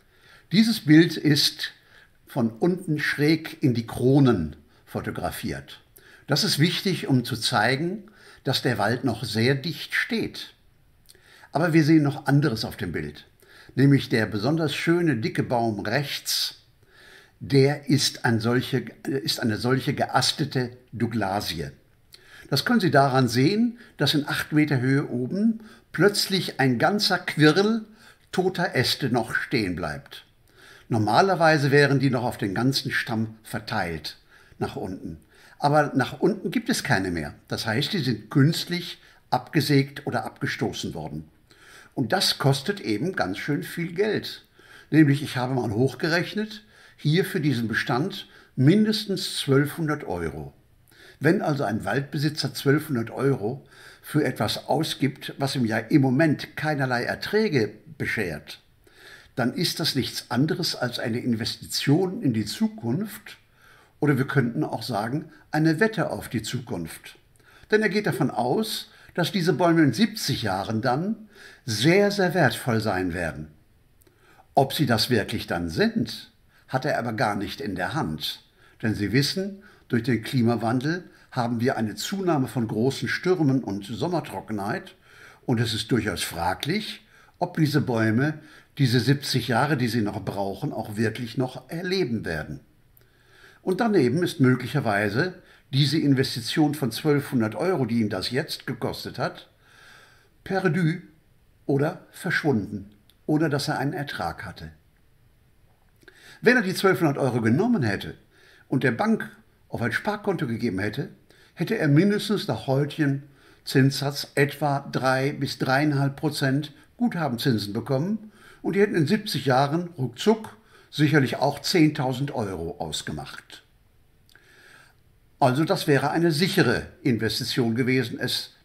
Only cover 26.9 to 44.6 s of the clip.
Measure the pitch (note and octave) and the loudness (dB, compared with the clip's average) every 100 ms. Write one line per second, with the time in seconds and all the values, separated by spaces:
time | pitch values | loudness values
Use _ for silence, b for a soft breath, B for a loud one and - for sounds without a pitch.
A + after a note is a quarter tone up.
26.9 | G3+ G#3 F3+ - - D3+ D#3 G3+ A3+ G#3+ | 2 2 0 -2 4 6 6 4 0 -4
27.9 | B B B B - F#3 F#3 F3 - A#2+ | B B B B -2 0 0 -2 0 0
28.9 | - C3+ B2 - - - B2+ G2+ E2 E2 | 0 0 0 0 -4 -2 -2 0 -2 -6
29.9 | C#2+ - - - _ _ B B B B | -8 -12 -20 -20 _ _ B B B B
30.9 | A2+ G#2+ A#2 F#3+ F3 D#3+ D#3 C#3 C#3+ C#3+ | 0 4 4 4 6 4 6 6 6 6
31.9 | C#3 C3+ - A#2+ G#2+ G#2+ F#2+ B2 C3+ - | 4 2 0 -2 -2 -2 0 0 0 -2
32.9 | - - A2 A2 A2 - G#2 G#2 A2 F2 | -4 -2 -2 -2 -6 -10 -10 -4 -4 -4
33.9 | D#2+ - - b b b b G#2+ C3+ G#2 | -6 -10 -16 b b b b -6 -6 -8
34.9 | F#2 F#2+ D#2+ b b b b C#3+ D3+ C#3+ | -8 -10 -14 b b b b 2 4 4
35.9 | C3+ B2 - - G#3 G3 A#3+ - B3 - | 0 -2 0 0 0 -2 -4 -2 -2 0
36.9 | A2 F#2+ E2+ D2 - - A2+ - A2 D3+ | 0 0 -4 -6 -10 -10 -6 -2 -2 -2
37.9 | G3+ C3 A2 - D3 C#3 E3 - F3 F3 | -2 -2 -4 0 4 4 4 -4 -6 -8
38.9 | - b b b B2 - D#3+ C#3 C#3+ C#3 | -14 b b b -4 0 0 4 4 2
39.9 | - - A#2+ - - C3+ - G#2+ E2+ - | -4 -6 -4 -6 -6 -6 -4 -4 -4 -8
40.9 | D#2+ D2+ D2+ D#2+ _ _ B B B B | -8 -8 -10 -12 _ _ B B B B
41.9 | - A#2 F3 - - C#3 C#3 - G3+ - | -4 0 2 0 2 2 2 -2 -6 -4
42.9 | G#2 C3 - F#2 F#2+ - D3 E3 - E3 | -2 -2 -2 -4 -4 -4 -4 -4 -8 -6
43.9 | F3 G#3+ D#3+ A#2 - - B | -2 -2 -2 -6 -12 -18 B